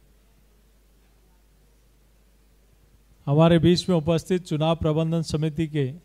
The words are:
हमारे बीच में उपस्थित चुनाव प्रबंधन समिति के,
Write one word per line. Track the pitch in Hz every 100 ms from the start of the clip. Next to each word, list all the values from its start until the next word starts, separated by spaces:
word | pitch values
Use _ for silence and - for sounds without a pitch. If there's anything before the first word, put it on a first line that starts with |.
| _ _ _ _ _ _ _ _ _ _ _ _ _ _ _ _ _ _ _ _ _ _ _ _ _ _ _ _ _ _ _ _ -
हमारे | 147 170 170
बीच | 165 175 -
में | 175
उपस्थित | 151 165 - 185 180
चुनाव | 151 160 165
प्रबंधन | 160 151 160 165
समिति | 160 156 156 147 160
के, | 151 131 165